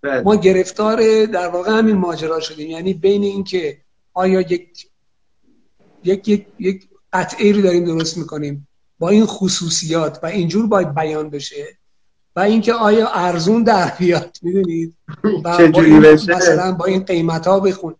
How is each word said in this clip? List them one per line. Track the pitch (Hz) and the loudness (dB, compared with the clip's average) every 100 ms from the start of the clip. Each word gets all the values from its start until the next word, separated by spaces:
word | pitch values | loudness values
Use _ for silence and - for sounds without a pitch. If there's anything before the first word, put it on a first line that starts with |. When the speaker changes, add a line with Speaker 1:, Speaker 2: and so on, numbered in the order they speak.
Speaker 1:
بله. | 143 131 | -4 -2
Speaker 2:
ما | 185 208 | 2 2
گرفتار | 180 180 185 - 214 226 220 220 214 | 4 2 -2 -4 -2 0 2 2 0
در | 196 175 | -4 -4
واقع | 175 185 | -6 -2
همین | 220 220 202 | 0 2 0
ماجرا | 180 160 160 160 | -2 -6 -6 -6
شدیم، | 156 156 156 | -8 -14 -14
یعنی | 165 180 | -8 -8
بین | 180 190 202 | -2 -2 0
این | 202 196 | -2 -6
که | 190 185 156 139 _ _ _ | -8 -6 -6 -10 _ _ _
آیا | - 190 185 | -4 0 0
یک، | 180 175 - - - _ _ _ _ _ _ _ _ _ _ _ | -2 -6 -8 -20 -20 _ _ _ _ _ _ _ _ _ _ _
یک، | 175 196 - | -4 -4 0
یک، | 202 - _ | -2 -2 _
یک | 185 190 _ _ _ | -6 -6 _ _ _
قطعه | 208 170 - 208 | -6 -6 -2 0
رو | 208 | 2
داریم | 190 175 | 2 0
درست | 170 165 160 180 | -2 -4 -4 -8
می‌کنیم | 143 151 147 143 - _ _ _ | -10 -10 -10 -10 -16 _ _ _
با | 170 | 0
این | 208 214 | 2 2
خصوصیات | - 190 - 170 - 160 165 151 - | -2 -4 -4 -6 -6 -4 -4 -4 -6
و | 160 | -8
اینجور | 202 170 196 226 | -4 -2 -2 0
باید | 208 160 | 0 -2
بیان | 143 156 156 156 | -4 -6 -6 -8
بشه | 147 139 147 151 _ _ _ _ _ _ - | -10 -12 -14 -16 _ _ _ _ _ _ -4
و | |
اینکه | 202 220 220 | 0 0 0
آیا | 233 214 214 214 | 0 2 2 2
ارزون | 190 180 170 165 226 | -2 -2 -2 0 2
در | 226 208 175 - | 2 2 0 -2
بیاد، | 175 170 - - | 0 0 -2 -10
می‌دونید؟ | 175 190 180 165 165 _ - - - 180 | -6 -4 -2 -4 -8 _ -20 -6 -4 -4
و | 156 175 | -2 6
Speaker 1:
چه | 165 | 6
Speaker 2:
با | 160 | 8
Speaker 1:
جوری | 160 | 8
Speaker 2:
این | 156 | 10
Speaker 1:
بشه؟ | 156 151 160 175 | 10 8 4 0
Speaker 2:
مثلاً | 180 160 185 | 2 2 0
با | 180 | -2
این | 180 190 | -2 -2
قیمتا | 190 175 165 165 165 196 | -2 -2 -2 -2 0 2
بخون | 196 190 165 160 | 0 -4 -10 -14